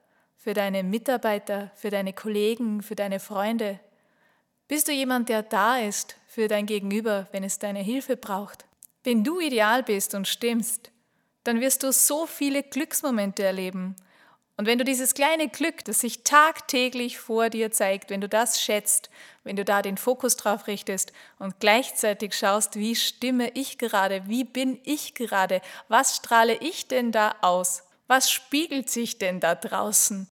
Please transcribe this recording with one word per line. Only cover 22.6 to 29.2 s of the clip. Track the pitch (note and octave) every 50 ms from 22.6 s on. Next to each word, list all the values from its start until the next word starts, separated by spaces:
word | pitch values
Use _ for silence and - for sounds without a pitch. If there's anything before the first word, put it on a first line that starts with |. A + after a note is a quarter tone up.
| G#3 - -
wie | G#3+ G#3 A3+ A#3 A3+
stimme | - - - - - B3 C4 B3 A#3+ A3+ -
ich | B3+ C4+ - - -
gerade, | B3 A3+ A3+ G3+ F#3+ G3 G3 F#3+ F#3+ G3
wie | G#3+ B3 C4
bin | - - B3+ C4+ C4 C4 - -
ich | - D4 D4 - - -
gerade, | - B3 G#3+ - G3 F#3+ F#3 F#3+ F#3 - - - - - -
was | G#3+ A#3+ C4+ C4 - -
strahle | - - A#3+ A#3 A3+ A#3 A3+
ich | - - D#4 F#4 - - -
denn | C4 B3+ A#3+ A#3 A3
da | A3 G#3+ G#3+ - -
aus, | - F#3 F3+ F3+ F3+ - - - - _ _ _ _ -
was | B3 C4 C4 -
spiegelt | - - - - - C#4+ E4 E4+ C#4+ C4+ B3 -
sich | - A#3 A#3 A3+ -
denn | -